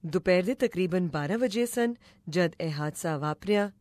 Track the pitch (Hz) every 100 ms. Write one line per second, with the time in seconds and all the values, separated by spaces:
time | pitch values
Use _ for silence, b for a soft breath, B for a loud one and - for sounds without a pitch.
0 | 165 165 190 180 185 262 247 175 180 180
1 | 175 151 147 214 247 202 240 240 233 240
2 | b b - 160 170 - 165 147 151 151
3 | 170 151 151 151 190 208 202 -